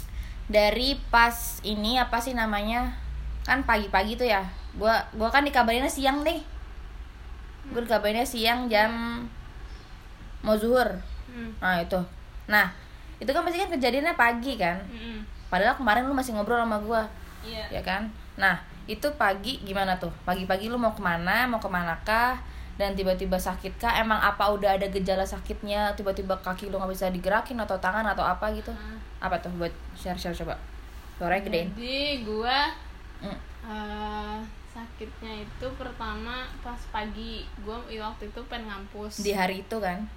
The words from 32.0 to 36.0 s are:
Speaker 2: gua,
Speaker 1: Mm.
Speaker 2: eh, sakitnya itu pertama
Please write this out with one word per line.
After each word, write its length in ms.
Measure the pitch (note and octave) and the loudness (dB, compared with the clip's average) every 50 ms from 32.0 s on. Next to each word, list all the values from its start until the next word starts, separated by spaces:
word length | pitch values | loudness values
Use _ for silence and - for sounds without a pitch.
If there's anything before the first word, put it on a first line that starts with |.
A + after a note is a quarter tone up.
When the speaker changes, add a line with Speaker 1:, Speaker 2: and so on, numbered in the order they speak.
| C#4+ D4 C#4+ B3+ A3+ | 0 0 -2 -2 -2
Speaker 2:
gua, 460 | G#3 G#3+ G#3+ A3+ A#3+ C4 C#4 D4 D#4+ - - - - - - - - - | -4 -2 -2 0 2 2 2 2 2 -2 -6 -12 -14 -14 -14 -14 -14 -12
Speaker 1:
Mm. 140 | - - G3+ G3+ - - - - - - | -10 -8 -8 -8 -8 -10 -12 -12 -12 -10
Speaker 2:
eh, 720 | A3+ G#3+ G#3+ G#3 G#3 G#3 G#3 G#3 G#3 G#3 G#3+ G#3+ G#3 G#3+ A3 A3 G#3+ - - - | -8 -8 -8 -6 -6 -6 -6 -6 -4 -4 -4 -6 -6 -6 -8 -8 -10 -12 -14 -14
sakitnya 640 | - - A#3 A#3 A3+ - - A3 G#3+ - - A3+ A3 A3 G#3+ | -14 -14 -14 -14 -14 -12 -12 -12 -12 -10 -12 -10 -10 -8 -8
itu 280 | G#3 G#3+ - - B3 C4 B3+ | -10 -10 -8 -8 -6 -6 -6
pertama 680 | - B3+ B3 A#3 - | -6 -8 -10 -8 -6